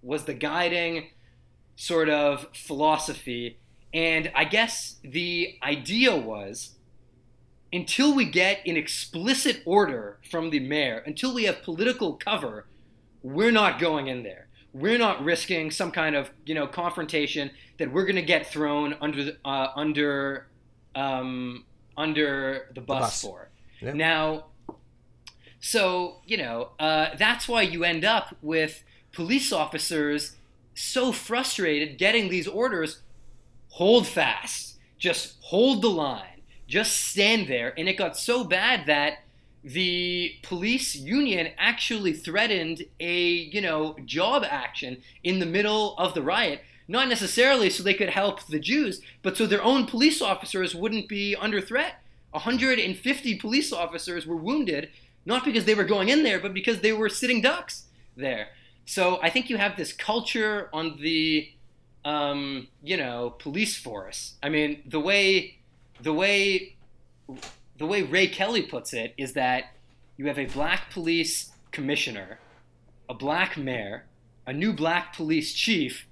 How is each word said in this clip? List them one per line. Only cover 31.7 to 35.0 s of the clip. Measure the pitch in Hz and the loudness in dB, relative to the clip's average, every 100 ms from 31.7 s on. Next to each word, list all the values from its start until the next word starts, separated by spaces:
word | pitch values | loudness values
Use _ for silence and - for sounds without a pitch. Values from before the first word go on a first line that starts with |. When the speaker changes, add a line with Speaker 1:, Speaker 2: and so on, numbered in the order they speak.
| 147 151 131 | 0 -2 0
Speaker 1:
getting | 190 226 196 | 2 4 2
these | 180 165 | -2 -2
orders, | 185 247 190 156 - - - - - - - - | -2 -2 0 -4 -6 -16 -20 -20 -20 -20 -20 -20
"Hold | - 185 240 190 | 0 6 8 6
fast, | - 135 101 - - - - - | 2 2 0 -4 -6 -6 -14 -20
just | - | -4